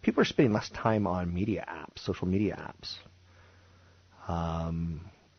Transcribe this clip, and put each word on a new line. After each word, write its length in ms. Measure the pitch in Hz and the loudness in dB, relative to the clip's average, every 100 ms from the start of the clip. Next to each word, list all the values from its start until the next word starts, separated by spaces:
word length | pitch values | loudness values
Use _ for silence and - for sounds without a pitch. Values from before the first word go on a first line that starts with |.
People 220 | - 175 | 2 4
are 20 | |
spending 300 | 120 - 135 | 2 6 4
less 160 | 107 - | 4 0
time 360 | - 117 110 98 | -2 2 4 2
on 260 | 90 87 | 0 0
media 320 | 87 104 90 - | 0 0 -2 -4
apps, 340 | 80 78 - | -10 -12 -10
social 240 | - 90 90 | -6 -2 0
media 300 | 95 104 73 | 2 2 -2
apps. 400 | - - - - - - - - - - - - - - _ - - | -10 -12 -16 -16 -18 -20 -20 -20 -20 -20 -20 -20 -20 -20 _ -20 -6
Um, 840 | 85 82 82 82 82 82 78 90 - _ | -2 -2 -2 -2 -2 -4 -6 -10 -20 _